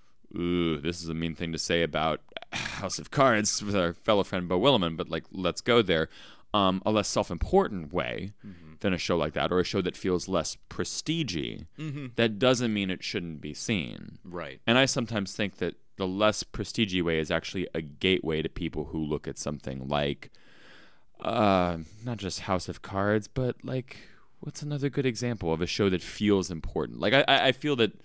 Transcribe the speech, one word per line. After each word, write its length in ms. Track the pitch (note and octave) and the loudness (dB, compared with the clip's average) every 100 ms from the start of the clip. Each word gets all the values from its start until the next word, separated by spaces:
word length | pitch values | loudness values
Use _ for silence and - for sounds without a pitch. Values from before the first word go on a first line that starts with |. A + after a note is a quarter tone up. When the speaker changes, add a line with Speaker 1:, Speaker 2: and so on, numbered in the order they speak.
| - - - - | -20 -20 -14 -4
Speaker 1:
ooh, 420 | F2 F2 E2+ D2+ | 0 2 2 0
this 220 | D2+ E2+ | -2 -6
is 60 | E2+ | -6
a 60 | |
mean 200 | D#2+ E2 | -4 -4
thing 180 | D#2 E2+ | -4 -6
to 60 | D#2+ | -4
say 240 | - E2+ | 0 0
about 380 | D#2+ D2+ D#2 D2+ - - - | 2 0 0 -2 -6 -16 -10
House 460 | - - - F#2+ - | -8 -8 -6 -6 -6
of 120 | D#2 | -4
Cards 520 | C#3+ C3+ A2 G#2+ - | 4 4 6 2 -2
with 140 | G#2 G2+ | 0 0
our 160 | E2+ | 0
fellow 320 | E2+ - G#2 | 0 2 2
friend 240 | F#2 F#2+ F2 | 2 -2 0
Beau 100 | F2+ | 2
Willimon, 360 | B2+ B2 E2+ E2 | 4 4 2 -2
but, 120 | F2 | -4
like, 140 | E2 - | -4 -6
let's 280 | F#2 F2+ - | -2 -2 -2
go 220 | - A#2+ | 4 4
there. 260 | F#2+ E2 D#2+ - - - - | 6 2 2 -4 -20 -20 -2
Um, 260 | G#2 F#2+ F#2+ G2+ | 2 4 4 2
a 40 | |
less 180 | G#2+ G2+ | 2 2
self-important 840 | - G2 F2 - F#3 G3 G2 D2+ | 0 -2 -2 2 4 2 -2 -4
way 400 | F2 B1 A1+ F#2+ - G#2+ | -4 -2 -4 -8 -12 -18
Speaker 2:
Mm-hmm. 260 | F2 D#2+ D#2 | -18 -18 -4
Speaker 1:
than 140 | G2+ | 0
a 40 | F2 | 0
show 180 | - F2 | 2 0
like 180 | D2+ | 0
that, 180 | D2+ D2+ | 0 2
or 80 | F2+ | 2
a 40 | |
show 180 | F2 G#2 | 2 0
that 140 | F2+ - | -2 -2
feels 320 | F#2+ F2+ F2 | -2 0 0
less 280 | F#2 D#2 - - | -2 -2 -6 -12
prestige-y, 960 | - F2+ - - E3 C3 E2+ A#1+ G#1 - - | -6 -6 -4 -4 -2 -2 -4 -6 -8 -14 -12
Speaker 2:
Mm-hmm. 280 | D#3 C#3 C3 A#2 | -10 -8 -8 0
Speaker 1:
that 220 | A#2 G2+ | 0 4
doesn't 340 | B2+ B2+ A#2+ | 2 4 2
mean 160 | G#2 F#2+ | 0 -2
it 120 | F2+ | -4
shouldn't 360 | - G#2 F2 D2+ | -4 -6 -6 -8
be 120 | D2 | -10
seen. 680 | C#2+ - G#2+ B1+ G1+ G1+ - | -8 -4 -2 -4 -8 -14 -16
Speaker 2:
Right. 360 | - F2 D2+ C2+ - | -12 -10 -10 -6 4
Speaker 1:
And 120 | B2 | 4
I 80 | C3+ | 4
sometimes 480 | - A2+ A2+ G2 | 2 -2 -4 -4
think 220 | - G2+ - | -4 -4 -2
that 160 | F2+ - - - | -4 -4 -16 -6
the 100 | F#2+ | -4
less 360 | F#2+ G#2+ G#2+ | 2 2 2
prestige-y 580 | - - G#2 - G#2+ F2+ | -4 -8 -6 0 0 2
way 160 | E2+ D#2+ | 2 2
is 120 | D#2 | 2
actually 360 | E2 - G2 F2 | -2 -2 -6 -4
a 60 | D#2+ | -4
gateway 600 | D#2 C#2+ F2+ F#2+ - D#2 | -6 -2 2 2 2 0
to 60 | D#2 | -2
people 380 | - E2 D2 C#2+ | -4 -4 -4 -6
who 120 | D#2+ | -4
look 220 | D2+ D2 - | -2 -2 -4
at 100 | C2+ | -8
something 480 | - D2 - C2+ C2+ | -6 -6 -8 -8 -2
like, 420 | D2 D2 C#2+ - - - - - - - - - - | 0 0 -2 -8 -20 -20 -20 -20 -20 -20 -20 -20 -8
uh, 580 | - A#2 G#2+ F#2+ F2 E2 D#2 G#2+ | -4 2 4 4 4 0 -8 -12
not 140 | A#2 A2+ | -8 -6
just 220 | F#2+ - | -6 -6
House 280 | - F#2 F2 | -2 -2 -2
of 140 | E2 | -8
Cards, 460 | - G2 G2+ G#2+ G#2 | -6 -2 2 2 0
but, 280 | - B2+ - | -2 -2 -4
like, 320 | C3 C3 B2+ - - - - - | -6 -6 -6 -16 -20 -20 -20 -14
what's 220 | - - | -12 -10
another 260 | D3+ D3 C#3 | -8 -2 -2
good 160 | C3+ C3 | 2 0
example 460 | A2 A#2+ A2+ E2+ | 0 -2 -2 0
of 80 | D#2+ | 0
a 60 | E2+ | 0
show 220 | - G2+ | 2 4
that 120 | F2+ | 2
feels 480 | - - G#2 G2 F2 | -2 0 4 4 4
important? 500 | E2+ - - B1+ A#1 | -4 -4 -2 -4 0
Like, 120 | F2+ | 4
I, 100 | C3+ - | 4 6
I, 200 | C3+ A#2+ | 4 4
I 40 | |
feel 240 | B2+ D3+ C3+ | 2 -2 2
that, 160 | A2 - | 2 0